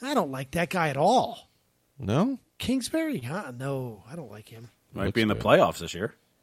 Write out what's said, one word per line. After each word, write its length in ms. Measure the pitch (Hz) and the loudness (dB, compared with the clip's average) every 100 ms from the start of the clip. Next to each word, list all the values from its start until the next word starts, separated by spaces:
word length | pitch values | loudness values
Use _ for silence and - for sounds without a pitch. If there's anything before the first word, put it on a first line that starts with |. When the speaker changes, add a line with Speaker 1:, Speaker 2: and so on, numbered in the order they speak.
Speaker 1:
I 140 | 262 | 0
don't 160 | 277 151 | 0 0
like 220 | 135 135 | -4 -4
that 180 | 170 175 | -2 0
guy 180 | 185 160 | 0 0
at 80 | 135 | 4
all. 540 | 175 247 - - - _ _ _ _ - | 6 6 4 -2 -16 _ _ _ _ -8
Speaker 2:
No? 400 | 95 131 247 262 _ - | 0 2 2 0 _ -6
Speaker 1:
Kingsbury? 640 | - 262 233 320 320 208 | 0 0 0 -2 0 -2
Huh? 340 | 123 165 277 123 | -4 -6 -8 -8
No, 440 | 139 135 127 104 113 | -4 -4 -6 -10 -14
I 60 | 170 | -14
don't 140 | 120 | -12
like 180 | 107 - | -14 -16
him. 220 | 113 120 _ _ | -20 -20 _ _
Speaker 3:
Might 100 | 113 101 | -4 0
Speaker 2:
Looks 80 | 117 | 2
Speaker 3:
be 40 | |
in 60 | 107 | 2
the 60 | |
Speaker 2:
good. 80 | 104 | 2
Speaker 3:
playoffs 340 | 107 151 98 - | 2 4 4 0
this 120 | 85 | -8
year. 220 | 87 113 - _ _ | -6 -8 -8 _ _